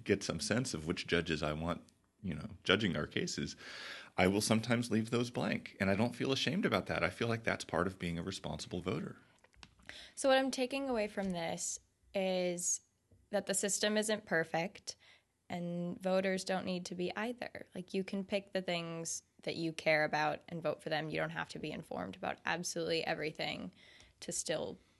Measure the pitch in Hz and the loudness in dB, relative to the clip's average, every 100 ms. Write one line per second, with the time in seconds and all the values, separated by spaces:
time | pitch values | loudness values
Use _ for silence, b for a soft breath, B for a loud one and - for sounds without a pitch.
0 | 107 98 - 87 - 107 131 80 78 87 | 0 0 0 -2 0 0 0 -2 -2 -2
1 | - 87 82 78 76 78 85 85 - _ | 2 2 2 0 0 0 -2 -4 -8 _
2 | _ _ 95 76 - 92 - 98 110 78 | _ _ -6 -6 -8 -4 4 4 4 0
3 | 76 - 87 - 71 - B B B B | -2 -2 -2 -2 -4 -6 B B B B
4 | B - 92 101 - 110 117 117 120 110 | B 2 4 4 4 2 4 0 2 0
5 | 110 120 120 - - - - - 95 98 | 2 0 0 -2 -2 -2 -4 0 2 4
6 | 123 - 127 135 - 170 - 98 - 80 | 2 2 0 2 2 2 2 2 2 0
7 | 82 - 117 113 113 95 - 80 92 92 | 0 0 0 0 0 -2 0 0 0 0
8 | 87 85 90 95 80 78 - 90 85 120 | -4 -2 -4 -6 -6 -6 -4 -4 -2 -2
9 | - - - _ - - - _ - B | -4 -10 -20 _ -20 -20 -20 _ -18 B
10 | B B 277 262 269 262 254 277 277 240 | B B 6 6 6 2 0 0 0 0
11 | 208 214 196 175 165 175 - - _ _ | 0 0 -2 0 -2 -2 -4 -6 _ _
12 | _ 196 190 185 180 175 - - _ _ | _ 0 2 2 2 0 0 0 _ _
13 | _ - - 202 - 190 202 - 208 214 | _ -20 -4 -2 0 0 2 2 2 2
14 | 214 208 - 165 165 165 180 - - - | 2 0 2 2 2 0 -2 -6 -14 -14
15 | b b b _ - 180 175 175 175 - | b b b _ -8 -4 -2 -2 -2 -2
16 | 190 190 190 185 190 185 - 180 180 180 | 2 2 4 2 0 0 0 -4 -4 -4
17 | 180 - 226 240 - - - 185 180 190 | -2 -2 -4 -4 -8 -10 -12 -12 -4 -2
18 | 190 196 190 202 196 185 180 170 165 165 | -2 -2 0 -2 0 -4 0 -2 -2 -4
19 | 165 - - _ - - 165 160 - 156 | -4 -6 -8 _ -6 -2 -2 0 4 6
20 | 151 151 151 151 - 170 151 - 165 156 | 6 4 2 0 -6 -4 -2 -2 -2 -2
21 | 156 160 160 165 160 156 156 151 - - | 0 0 -2 -2 -6 -6 -8 -8 -6 -6
22 | - - - - - 170 180 170 165 165 | -6 -4 -4 -4 -2 -2 -2 -2 0 0
23 | - 160 151 160 151 156 185 - b b | 0 -2 -4 -4 -4 -4 -8 -12 b b
24 | b b - - - 156 - 180 _ | b b -8 -6 -2 -2 -2 -8 _